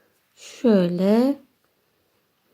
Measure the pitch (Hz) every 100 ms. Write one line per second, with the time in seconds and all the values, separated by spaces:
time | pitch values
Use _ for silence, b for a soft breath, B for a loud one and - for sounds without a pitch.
0 | _ _ _ _ - - 240 202 175 175
1 | 190 226 262 285 _ _ _ _ _ _
2 | _ _ _ _ _